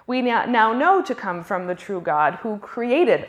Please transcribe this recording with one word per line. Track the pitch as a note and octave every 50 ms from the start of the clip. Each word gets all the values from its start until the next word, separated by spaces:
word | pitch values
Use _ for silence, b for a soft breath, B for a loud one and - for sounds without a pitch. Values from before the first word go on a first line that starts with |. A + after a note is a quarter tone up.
| b
we | - B3+ B3+
na-, | B3+ B3 A#3 G#3 -
now | - B3 A3+ A3 A3
know | A3+ B3 D4 F4 G4 F#4+
to | - - B3
come | - - G3 F3 F3 E3+
from | - G#3 F3+ F#3
the | F3+ F3+
true | F3 - - G3+ F3+
God | E3+ E3+ D3+ D3+ D3+ D3 F3+
who | F#3 - A3+ G#3+ G#3
created | - - - A#3+ A#3 A#3+ B3 D#4+ F4 A#3+ F3+ - -